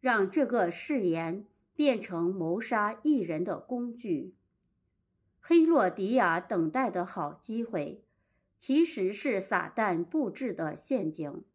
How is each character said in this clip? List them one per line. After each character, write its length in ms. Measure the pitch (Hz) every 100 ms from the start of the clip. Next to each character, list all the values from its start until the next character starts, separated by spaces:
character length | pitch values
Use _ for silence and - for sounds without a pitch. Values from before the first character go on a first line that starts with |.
让 280 | 254 226 196
这 160 | 311
个 240 | 269 240 180
誓 340 | 175 - 294
言 440 | 185 165 165 185 214 _ _ _
变 260 | 294 233
成 320 | - 175 170
谋 260 | 190 165 180
杀 380 | 226 226 208 226
一 160 | 302 285
人 240 | 170 156
的 160 | 180 170
工 360 | - 254 240 233
具。 380 | 226 156 185 - _ _ _ _ _ _ _ _ _ _
黑 260 | - 339
落 240 | 320 330 190
迪 260 | 180 190
亚 260 | 247 190 165
等 280 | 185 196 160
待 220 | 254 254
的 160 | 180 175
好 320 | - 151 151
机 220 | - 226
会， 400 | 233 226 147 - _ _ _ _ _ _
其 260 | - 277
实 280 | 330 - 185
是 280 | 208 285 202
撒 320 | 190 196 170
旦 320 | - 214 170
布 240 | 170 311 247
置 240 | - 262
的 220 | 180 160
陷 380 | 151 - 262 156
阱。 320 | 156 147 143 -